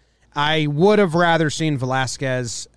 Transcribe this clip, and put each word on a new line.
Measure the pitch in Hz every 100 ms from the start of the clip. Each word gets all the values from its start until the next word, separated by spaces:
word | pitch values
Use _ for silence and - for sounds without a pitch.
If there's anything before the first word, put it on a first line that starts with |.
| _ _ _
I | - 147 160 151
would | 147 190 208
have | 196 160
rather | 175 165 156
seen | - 160 143
Velasquez | 127 131 127 - 135 127 123 - -